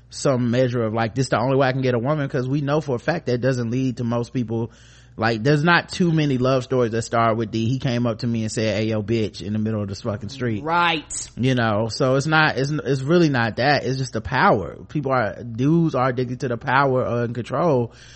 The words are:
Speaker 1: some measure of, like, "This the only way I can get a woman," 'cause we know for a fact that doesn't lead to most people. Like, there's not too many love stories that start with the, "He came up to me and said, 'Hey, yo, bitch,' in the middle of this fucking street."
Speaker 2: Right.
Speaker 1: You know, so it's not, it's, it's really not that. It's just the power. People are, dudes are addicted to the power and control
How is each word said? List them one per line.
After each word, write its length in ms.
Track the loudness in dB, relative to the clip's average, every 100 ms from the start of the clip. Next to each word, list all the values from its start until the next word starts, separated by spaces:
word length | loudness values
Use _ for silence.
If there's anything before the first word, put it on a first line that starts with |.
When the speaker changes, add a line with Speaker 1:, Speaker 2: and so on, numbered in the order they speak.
| -18
Speaker 1:
some 400 | -2 0 2 2
measure 320 | 2 2 0
of, 100 | -2
like, 220 | -2 -2
"This 140 | -2 0
the 120 | 0
only 160 | 2 2
way 120 | 2
I 40 |
can 100 | 2
get 120 | 0
a 40 | 0
woman," 300 | 0 -2 -2
'cause 200 | -4 -2
we 120 | -2
know 200 | 0 -2
for 160 | 0 -2
a 20 |
fact 280 | -2 -4 -2
that 140 | 0
doesn't 300 | 0 0 -2
lead 280 | -2 -2 -2
to 60 |
most 280 | -2 -2 -2
people. 380 | -4 -2 -4 -4 -10 -20 -20 -18 -4
Like, 260 | -2 2
there's 220 | 2 4
not 240 | 4 2 2
too 240 | 0 2
many 240 | 2 2 2
love 280 | 2 0
stories 260 | 0 0 2
that 120 | 0
start 360 | 0 2 2 2
with 120 | -2
the, 140 | -2
"He 140 | 0 0
came 280 | 0 0 0
up 120 | -2
to 80 | -2
me 160 | -2
and 100 | -2
said, 240 | -2 0 0
'Hey, 100 | 0
yo, 140 | -2
bitch,' 380 | 0 0 0 -4
in 140 | -4
the 40 | -2
middle 220 | 0 -2
of 80 | -4
this 140 | -6
fucking 260 | -6 -6 -8
street." 340 | -6 -4 -2
Speaker 2:
Right. 680 | 0 2 2 0 -6 -12 -10 -2
Speaker 1:
You 180 | 0
know, 340 | 2 2 2 -2
so 280 | 0 2 2
it's 100 | 2
not, 320 | 2 2 2
it's, 120 | -2
it's 320 | -2 -2 -2
really 280 | 2 4 4
not 260 | 2 0 0
that. 280 | 2 2
It's 120 | 0 -4
just 160 | -4
the 80 | -6
power. 560 | -4 2 4 2 -2 -10 -8
People 240 | -6 -2
are, 300 | 0 0 -4
dudes 520 | -8 -2 2 4 2
are 160 | 2 0
addicted 300 | 0 -4 -4
to 80 | -4
the 100 | -4
power 640 | 2 2 4 2 0 -2
and 100 | -2
control 580 | -4 -4 -2 2 2 0 -6 -20